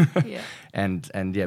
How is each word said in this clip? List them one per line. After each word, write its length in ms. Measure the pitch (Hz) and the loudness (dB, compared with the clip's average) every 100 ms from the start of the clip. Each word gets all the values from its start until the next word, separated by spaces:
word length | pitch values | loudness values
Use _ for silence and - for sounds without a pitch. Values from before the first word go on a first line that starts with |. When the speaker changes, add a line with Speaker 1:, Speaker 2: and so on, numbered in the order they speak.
| 160 | 4
Speaker 1:
<laughs> 200 | - - | 4 0
Speaker 2:
Yeah. 160 | - - - - | -4 -10 -14 -10
Speaker 1:
And, 360 | - 98 92 - | -2 -2 -2 -6
and 200 | 101 95 | -4 -2
yeah, 120 | 95 | -2